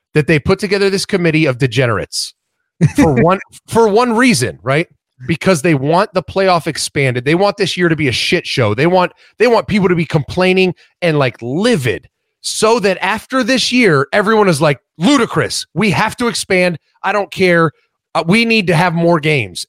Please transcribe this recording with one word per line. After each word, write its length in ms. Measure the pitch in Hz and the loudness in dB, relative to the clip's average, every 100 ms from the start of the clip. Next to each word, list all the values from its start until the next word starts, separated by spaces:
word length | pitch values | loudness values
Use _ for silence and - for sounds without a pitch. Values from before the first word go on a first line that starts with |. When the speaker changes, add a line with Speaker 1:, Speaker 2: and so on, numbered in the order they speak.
| _ | _
Speaker 1:
that 140 | 151 151 | -2 0
they 100 | 156 | 0
put 200 | - 190 | 0 -2
together 300 | 190 196 196 | -2 0 0
this 140 | 190 - | -2 -2
committee 400 | 190 170 156 151 | -2 0 2 0
of 120 | 120 | 0
degenerates 800 | 131 120 120 98 71 - - - _ _ _ - 165 - | -2 0 0 -2 -6 -10 -12 -14 _ _ _ -2 0 2
for 180 | 247 | 2
Speaker 2:
<laughs> 80 | 135 | 4
Speaker 1:
one, 160 | 170 190 - - - | 2 0 -4 -20 -2
for 200 | 226 226 | 2 2
one 240 | 208 240 220 | 2 2 2
reason, 440 | 254 143 107 76 | 2 2 -2 -4
right? 260 | 110 147 - _ _ _ 127 | -2 -2 -4 _ _ _ -6
Because 360 | 170 190 165 | -2 0 0
they 100 | 170 | 2
want 400 | 139 143 170 214 | 0 0 0 0
the 80 | 185 | -4
playoff 440 | - 190 190 175 165 | -4 0 0 0 -2
expanded. 580 | - - 151 135 123 131 | -6 -6 -2 -2 -2 0
They 80 | 170 | 0
want 220 | 202 202 | 0 0
this 180 | 185 180 | -4 0
year 140 | 170 | 0
to 60 | 156 | 0
be 120 | 139 | -2
a 40 | |
shit 340 | 104 - 175 - | -2 -2 -2 -2
show. 300 | - 107 107 | -2 0 0
They 100 | 165 | 2
want, 260 | 185 175 - _ - | 2 0 -6 _ -2
they 80 | 240 | 2
want 200 | 220 139 | 2 0
people 220 | 202 185 | 0 0
to 60 | 165 | 0
be 100 | - | 0
complaining 680 | 156 - 180 185 185 185 - _ _ | -2 -2 0 0 2 0 -4 _ _
and, 160 | 175 147 | -2 0
like, 240 | 131 - | -2 -4
livid, 680 | 117 151 240 196 123 85 - _ _ _ | -6 -2 0 0 -2 -6 -10 _ _ _
so 380 | - - 214 240 | -10 -2 0 2
that 180 | 196 180 | 0 -2
after 420 | 185 214 - 262 | -4 -6 -4 -2
this 280 | 233 254 - | 0 -2 0
year, 340 | 247 214 139 - | 2 2 2 0
everyone 340 | 202 202 220 196 | 0 2 2 2
is 140 | 143 | 2
like, 180 | 160 139 _ - | 0 -2 _ -2
"Ludicrous. 680 | 202 285 214 160 101 - - | 2 2 2 -2 -4 -6 -8
We 160 | 156 214 | -2 0
have 240 | 135 214 - | 0 -2 -2
to 100 | 240 | -4
expand. 520 | - - 185 180 165 _ _ | -4 -2 0 0 -4 _ _
I 80 | 185 | -4
don't 180 | 202 185 | -4 -4
care. 400 | - 185 170 160 - _ _ _ 160 | 0 2 2 2 -2 _ _ _ -4
Uh, 80 | 170 | 0
we 200 | 220 233 | 2 2
need 220 | 220 180 | 0 0
to 80 | 160 | 0
have 180 | 180 | 0
more 260 | 165 170 170 | 0 2 2
games." 460 | 151 147 98 85 | 0 -2 -4 -10